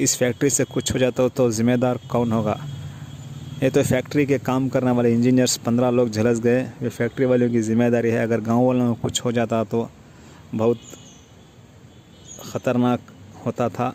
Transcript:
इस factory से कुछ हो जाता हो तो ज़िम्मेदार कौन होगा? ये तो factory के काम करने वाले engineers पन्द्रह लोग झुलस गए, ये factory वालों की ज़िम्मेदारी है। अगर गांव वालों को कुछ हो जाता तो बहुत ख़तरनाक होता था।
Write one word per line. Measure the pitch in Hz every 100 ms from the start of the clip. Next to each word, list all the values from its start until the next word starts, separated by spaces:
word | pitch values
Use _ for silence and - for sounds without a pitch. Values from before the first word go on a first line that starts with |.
इस | 135 -
factory | 123 117 143
से | - 131
कुछ | 135 -
हो | 127
जाता | 127 117
हो | 127
तो | - 123
ज़िम्मेदार | 107 117 123 127 123 -
कौन | 120 120
होगा? | 113 107 104 - - - - - - - - - -
ये | 135
तो | 143
factory | 131 127 - 147 139
के | 131
काम | - 127 131
करने | 131 127
वाले | 123 117
engineers | 117 123 127 123 -
पन्द्रह | - 120 127
लोग | 123 120
झुलस | 107 120 117
गए, | 120 123
ये | 117 - 123
factory | - 117 - 127
वालों | 123 123
की | 117
ज़िम्मेदारी | 110 113 120 117 117
है। | 117
अगर | 113 113
गांव | 110 117 127
वालों | 127 120
को | 117
कुछ | - -
हो | 123
जाता | 120 113 113 107
तो | 117 110 - - - - - -
बहुत | 110 113 117 - - - - - - - - - - - - - - - -
ख़तरनाक | - 117 - 120 123 120 - - - - 117
होता | - 117
था। | - 123